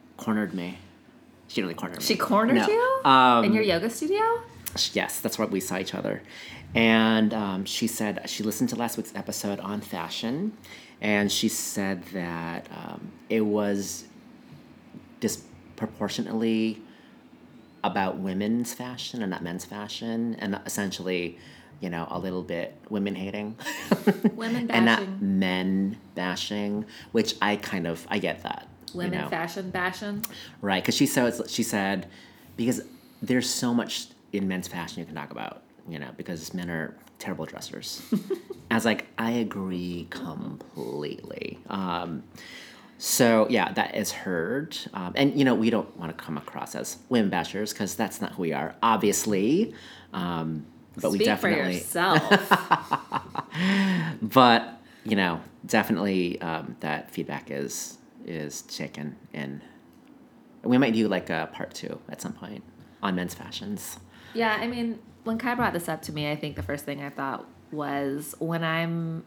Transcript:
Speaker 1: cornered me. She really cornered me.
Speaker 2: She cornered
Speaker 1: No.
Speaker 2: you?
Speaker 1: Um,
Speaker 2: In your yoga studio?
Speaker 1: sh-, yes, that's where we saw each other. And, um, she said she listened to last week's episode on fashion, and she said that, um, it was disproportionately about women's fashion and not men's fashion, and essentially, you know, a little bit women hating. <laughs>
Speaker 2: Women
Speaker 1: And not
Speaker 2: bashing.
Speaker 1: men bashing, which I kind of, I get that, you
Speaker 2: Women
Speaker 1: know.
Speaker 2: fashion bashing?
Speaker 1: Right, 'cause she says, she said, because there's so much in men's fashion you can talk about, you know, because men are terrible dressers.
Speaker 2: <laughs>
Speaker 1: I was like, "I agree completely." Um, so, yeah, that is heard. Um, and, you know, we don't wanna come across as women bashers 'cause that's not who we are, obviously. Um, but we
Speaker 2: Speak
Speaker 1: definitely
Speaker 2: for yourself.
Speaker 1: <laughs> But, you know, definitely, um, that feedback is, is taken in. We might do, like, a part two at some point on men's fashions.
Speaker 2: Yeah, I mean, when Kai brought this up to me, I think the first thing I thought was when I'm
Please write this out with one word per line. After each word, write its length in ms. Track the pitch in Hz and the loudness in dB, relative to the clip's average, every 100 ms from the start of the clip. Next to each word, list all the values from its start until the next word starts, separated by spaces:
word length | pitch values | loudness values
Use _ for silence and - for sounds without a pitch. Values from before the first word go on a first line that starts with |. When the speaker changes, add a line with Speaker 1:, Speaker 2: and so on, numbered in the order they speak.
| - - | -20 -8
Speaker 1:
cornered 380 | - 107 101 | -2 0 0
me. 240 | 90 87 85 - - - - - - - | -2 -6 -10 -16 -20 -20 -20 -20 -20 -6
She 120 | - | -4
really 120 | 92 | -2
cornered 240 | 82 82 - | -4 -6 -4
me. 60 | - | 0
Speaker 2:
She 100 | 214 | 0
cornered 400 | - 202 226 269 | 4 4 6 4
Speaker 1:
No. 120 | - | 4
Speaker 2:
you? 320 | 440 508 539 | 4 4 6
Speaker 1:
Um, 400 | 143 131 127 120 | 8 10 10 8
Speaker 2:
In 100 | 110 | 6
your 100 | 220 | 4
yoga 260 | 214 170 220 | 4 2 0
studio? 340 | - 311 403 440 466 - - - - | -4 0 2 2 0 -4 -12 -8 -4
Speaker 1:
sh-, 140 | - | -2
yes, 260 | - 95 - | 0 -2 -2
that's 180 | 110 - | -4 0
where 80 | 104 | 0
we 140 | 98 | 0
saw 180 | - 92 | -2 -4
each 160 | 95 | -4
other. 300 | 98 104 104 - - - - - | -2 -2 -4 -8 -16 -16 -16 0
And, 600 | 113 113 113 110 110 107 | 6 8 8 8 6 4
um, 320 | 113 101 95 95 | 2 -2 -2 -4
she 220 | - 113 | -2 -2
said 420 | - 107 95 - | 0 -2 -2 -6
she 120 | - | -2
listened 280 | 107 104 123 | -2 0 0
to 80 | - | 0
last 180 | 117 - | -2 -2
week's 180 | 101 | -6
episode 460 | 101 101 - 101 98 | -8 -6 -4 -4 -4
on 220 | 95 104 | -4 -6
fashion, 760 | - 90 85 - 113 139 214 - - - - - | -6 -6 -6 -4 -4 -2 -4 -6 -18 -20 -20 -4
and 280 | 107 104 104 | 2 4 4
she 200 | - 110 | 2 0
said 520 | - - - 98 92 87 | 0 -4 -2 -2 -2 -6
that, 540 | 92 87 82 85 85 - | -6 -4 -4 -6 -6 -10
um, 400 | - - - - - - | -12 -12 -12 -14 -14 -2
it 120 | 113 | 0
was 640 | 107 104 104 101 92 - - - - - - - - - - - - - | 2 2 2 0 -2 -8 -14 -20 -20 -20 -20 -20 -20 -20 -20 -20 -18 -2
disproportionately 1600 | 113 - - - - - 113 - 101 - 110 110 113 113 110 107 - - - - - - - - - - | -2 -2 -10 -20 -16 -8 -8 -4 -4 -2 -2 0 2 4 2 -2 -12 -20 -20 -20 -20 -20 -20 -20 -20 -4
about 340 | - 95 95 80 | -2 0 0 -2
women's 560 | 95 92 104 117 120 | -2 0 0 0 -2
fashion 480 | - 123 123 - 120 | -6 -10 -8 -8 -4
and 80 | 98 | -4
not 140 | 90 | -2
men's 200 | 85 87 | -4 -8
fashion, 720 | - 104 104 - 117 113 117 110 | -8 -10 -8 -6 -4 -2 -2 -2
and 200 | 101 98 110 | -4 -4 -4
essentially, 720 | - 95 - 90 90 85 71 - - - - | -4 -4 -4 -2 -2 -2 -8 -20 -20 -20 -10
you 60 | 92 | -6
know, 200 | 85 82 | -4 -4
a 80 | 90 | -4
little 240 | 92 90 | -4 -4
bit 340 | 85 85 - - - | -4 -4 -6 -10 -6
women 240 | 104 98 | -2 0
hating. 420 | 92 95 104 208 - 906 906 - | -2 -6 -6 -8 -8 -8 -4 0
<laughs> 400 | 190 - 196 - | 2 4 2 2
Speaker 2:
Women 380 | - 226 240 233 | 0 -4 -2 2
Speaker 1:
And 140 | 233 233 | 4 6
not 160 | 151 | 4
Speaker 2:
bashing. 380 | 190 190 98 95 | 0 -2 0 2
Speaker 1:
men 580 | 92 92 92 95 98 113 - - | 2 2 2 2 0 -4 -10 -4
bashing, 680 | 90 87 - 104 104 104 107 - - | -2 -2 -2 -4 -2 -4 -6 -12 -2
which 240 | 113 - - | 0 0 2
I 140 | 101 104 | 2 2
kind 280 | - 95 85 | -2 -2 -2
of, 180 | 82 - | -4 -2
I 80 | 104 | -2
get 240 | 90 - | -2 -4
that, 260 | - - - - - | -6 -8 -12 -18 -12
you 60 | 180 | -6
Speaker 2:
Women 200 | 175 180 | -4 -2
Speaker 1:
know. 80 | 147 | -4
Speaker 2:
fashion 400 | 165 165 196 185 | -4 -4 -6 -6
bashing? 560 | 185 185 180 208 202 - - - - | -2 -2 -2 -6 -6 -8 -10 -16 -6
Speaker 1:
Right, 200 | 101 95 | 0 0
'cause 120 | 107 - | 2 4
she 100 | 139 | 4
says, 380 | 143 120 - - | 4 2 0 -4
she 140 | - | -2
said, 460 | 110 107 95 98 90 - - - - - | 0 2 0 -2 -6 -16 -20 -20 -12 -2
because 240 | 117 120 - - - - | 0 0 -4 -18 -20 -8
there's 260 | 113 127 123 | 2 2 2
so 240 | - 123 | 0 2
much 360 | 120 - - - - - | 2 0 -4 -8 -16 -4
in 140 | 101 95 | -2 0
men's 200 | 92 92 | -2 -4
fashion 340 | 87 82 - | -6 -8 -8
you 40 | 80 | -10
can 80 | |
talk 160 | 78 73 | -10 -10
about, 320 | 58 50 - - - - | -8 -10 -10 -20 -20 -12
you 120 | 78 | -10
know, 100 | 67 - | -10 -10
because 380 | - 82 78 92 | -8 -8 -6 -8
men 160 | 87 | -4
are 240 | 82 80 - - - | -4 -4 -8 -20 -12
terrible 260 | - 92 78 | -8 -6 -8
dressers. 560 | - - - - - - - - 381 | -10 -10 -10 -10 -10 -2 -2 -2 -6
Speaker 2:
<laughs> 340 | - - - | -8 -12 -2
Speaker 1:
I 20 | |
was 120 | 113 113 | 0 2
like, 200 | 107 - - | 0 -4 -4
"I 100 | 113 | 0
agree 800 | 120 104 104 95 90 87 87 85 | 0 0 -4 -4 -4 -4 -6 -8
completely." 1500 | - 87 76 71 71 - - 58 71 73 - - - - - - | -10 -8 -8 -8 -10 -12 -10 -6 -6 -6 -8 -10 -10 -10 -10 -8
Um, 540 | 98 92 87 87 78 - - - - - - - - | -4 -2 -2 -2 -6 -8 -18 -16 -16 -18 -20 -20 -8
so, 480 | - - 120 113 107 | 0 6 8 8 6
yeah, 240 | 117 90 | 4 2
that 200 | 92 - | 2 0
is 200 | - 104 | -2 -4
heard. 640 | - 95 87 85 131 156 - - | -4 -2 0 0 -2 -4 -8 -8
Um, 180 | 95 90 - | -8 -4 2
and, 200 | 139 - | 4 6
you 60 | |
know, 100 | 135 | 4
we 160 | 110 113 | 6 4
don't 260 | 110 - - | 2 -2 -8
wanna 160 | 82 | -8
come 240 | 82 - 73 | -8 -8 -8
across 380 | - - - - | -8 -8 -8 -6
as 200 | - - - | -8 -8 2
women 200 | 123 101 | 4 4
bashers 460 | 87 80 95 104 - | 2 -2 -4 -4 -4
'cause 180 | 98 - | -4 -2
that's 260 | 104 - | -4 -2
not 100 | 90 | -6
who 120 | - | -2
we 100 | 85 | -2
are, 200 | 71 80 - | -2 -4 2
obviously. 920 | 113 110 104 98 110 98 107 165 226 - - - - | 4 6 4 4 2 2 4 4 2 -2 -16 -20 -12
Um, 520 | - 87 - 80 80 76 - - - | -6 -4 -2 -2 -4 -8 -18 -18 -2
but 100 | - | 0
we 60 | 98 | 4
Speaker 2:
Speak 80 | 107 | 4
Speaker 1:
definitely 480 | 208 - 147 139 | 4 2 2 0
Speaker 2:
for 40 | - | -2
yourself. 440 | - 170 185 156 | -2 2 6 6
Speaker 1:
<laughs> 1040 | - 196 - 147 - 165 - 139 - - - - - 151 185 196 196 180 160 147 | 6 4 6 4 4 2 2 -4 -4 -8 -6 -8 -6 0 2 4 4 2 0 -2
But, 580 | 110 131 120 117 - - - - | 4 10 10 8 4 -12 -20 -10
you 120 | 110 104 | 0 4
know, 260 | 90 85 - - - | 4 2 -6 -12 2
definitely, 760 | 110 98 95 101 95 87 - | 4 4 2 2 2 2 -2
um, 340 | 82 80 73 - | -4 -4 -6 -8
that 320 | 80 76 - | -4 -4 -6
feedback 400 | - - 76 - | -8 -6 -6 -6
is, 460 | 69 65 - - - - - - | -6 -6 -8 -10 -14 -20 -18 -10
is 360 | 80 73 - | -8 -8 -10
taken 520 | - - 73 73 73 - - | -12 -10 -8 -8 -10 -10 -14
in. 280 | 76 69 71 - - - - - - - - - - | -10 -10 -10 -14 -20 -20 -20 -20 -20 -20 -20 -20 -6
We 140 | 117 127 | 4 6
might 160 | 135 | 6
do, 140 | 113 107 | 4 4
like, 220 | 92 - | 2 0
a 200 | 80 80 | -2 -2
part 200 | - - | -6 -10
two 260 | - - 76 - | -8 -10 -10 -12
at 120 | - | -10
some 120 | - | -10
point 300 | - 101 107 - - - - | -10 -12 -14 -16 -20 -20 -6
on 120 | 98 90 | -2 0
men's 180 | 90 | -2
fashions. 640 | - - - 101 104 - - - - - | -8 -12 -10 -8 -8 -8 -14 -18 -20 -8
Speaker 2:
Yeah, 240 | 226 226 214 | -2 0 0
I 80 | 233 | -2
mean, 320 | 240 233 220 - - | -2 -4 -4 -12 -10
when 140 | 226 226 | -4 -2
Kai 180 | 240 247 | -2 0
brought 180 | 220 | 0
this 140 | 165 170 | 0 -2
up 140 | 156 | -6
to 100 | - | -4
me, 160 | 151 147 | -2 -2
I 60 | 147 | -2
think 200 | 151 143 | -4 -6
the 80 | |
first 220 | - 143 - | -6 -6 -6
thing 160 | 143 | -8
I 80 | 143 | -8
thought 360 | 139 139 123 - - - | -4 -4 -4 -10 -20 -10
was 640 | 147 143 143 139 143 151 - | -6 -2 0 0 -2 -6 -6
when 240 | 165 165 | -2 0
I'm 600 | 165 165 165 165 165 165 | 0 2 0 0 -2 -6